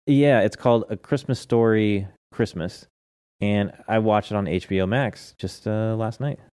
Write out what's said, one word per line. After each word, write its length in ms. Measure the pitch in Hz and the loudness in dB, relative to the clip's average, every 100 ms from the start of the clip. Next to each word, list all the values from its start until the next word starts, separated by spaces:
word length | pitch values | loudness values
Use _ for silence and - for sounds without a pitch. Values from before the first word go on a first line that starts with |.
| - | 0
yeah, 340 | 139 143 123 | 4 6 4
it's 160 | 101 - | 2 0
called 280 | 123 117 - | 2 2 0
A 60 | 107 | -8
Christmas 420 | - 143 - 127 | -4 -4 -2 -6
Story 720 | - 117 113 110 107 101 98 - _ | 0 2 4 4 2 0 -4 -12 _
Christmas. 540 | - 113 87 82 - - _ _ _ _ _ | -4 -4 -4 -8 -10 -20 _ _ _ _ _
And 320 | 104 104 101 - - | -2 0 -2 -6 -4
I 140 | 110 | 0
watched 320 | 110 107 - | 2 0 0
it 20 | |
on 140 | 107 95 | -4 -2
H 200 | 90 - | -4 -2
B 120 | 95 | -2
O 60 | 92 | 0
Max 480 | 123 127 - - - | -2 -2 -6 -18 -12
just, 300 | 92 - 110 | -12 -8 -6
uh, 260 | 107 110 110 | -4 -2 -4
last 240 | 110 - | -6 -6
night. 200 | 143 - - _ | -8 -8 -14 _